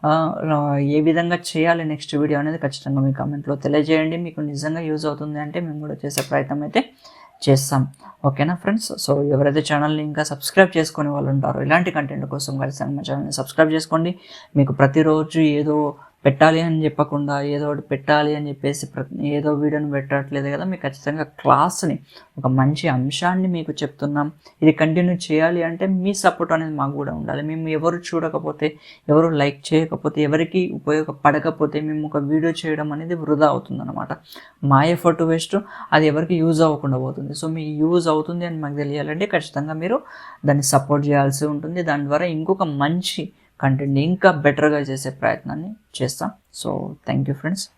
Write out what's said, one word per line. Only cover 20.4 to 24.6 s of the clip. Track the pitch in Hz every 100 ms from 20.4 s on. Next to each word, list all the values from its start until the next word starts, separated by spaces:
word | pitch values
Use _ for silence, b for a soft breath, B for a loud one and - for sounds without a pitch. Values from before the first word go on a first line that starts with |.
| 139
కదా, | 143
మీకు | 185 180
ఖచ్చితంగా | 139 139 - 151
క్లాస్ని | 151 - 139 131 165 - 170 - B B B -
ఒక | 131
మంచి | 131 131 147 170
అంశాన్ని | 127 131 - 175 185 185
మీకు | 175 156
చెప్తున్నాం. | 151 147 - 147 147 147 - b b